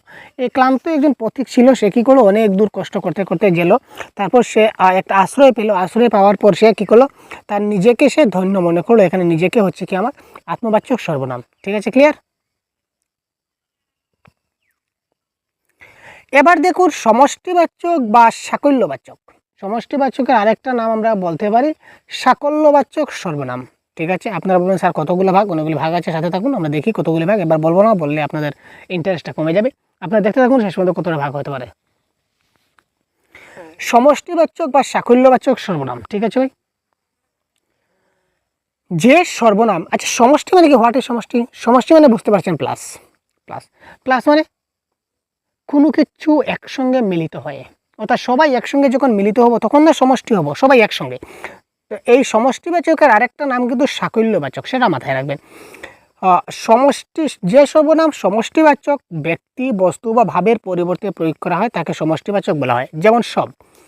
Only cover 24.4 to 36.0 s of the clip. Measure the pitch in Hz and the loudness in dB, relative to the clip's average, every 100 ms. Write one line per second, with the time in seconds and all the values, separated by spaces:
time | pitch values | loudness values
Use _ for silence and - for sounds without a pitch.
24.4 | 190 180 180 185 185 170 151 180 190 185 | -2 0 0 0 -2 -2 -2 -2 0 0
25.4 | 208 160 156 151 160 175 165 160 170 185 | 0 -4 -4 -4 -4 -4 -4 -6 -6 -4
26.4 | 233 254 160 151 226 214 165 165 165 214 | -4 -4 -4 -4 -4 -4 -4 -2 -2 -2
27.4 | 160 160 160 175 214 208 147 151 143 156 | 0 0 0 2 2 0 -2 -4 -6 -6
28.4 | 147 - _ - - 180 180 170 - - | -8 -10 _ -20 -12 -8 -6 -6 -8 -6
29.4 | 156 170 240 - _ _ 175 214 208 202 | -2 -2 -2 -6 _ _ -4 -2 0 0
30.4 | 247 262 208 160 185 180 175 160 143 143 | 2 2 0 -2 -2 -2 -4 -6 -6 -6
31.4 | 139 139 120 _ _ _ _ _ _ _ | -8 -10 -12 _ _ _ _ _ _ _
32.4 | _ _ _ _ _ _ _ _ _ _ | _ _ _ _ _ _ _ _ _ _
33.4 | - - 165 160 - 233 262 277 - 339 | -20 -20 -20 -14 0 4 4 2 -2 -2
34.4 | 311 - 320 277 - 285 - 240 262 247 | -2 -2 -2 0 0 -4 2 4 6 4
35.4 | - 226 - 165 135 123 | 2 -4 -4 -6 -6 -10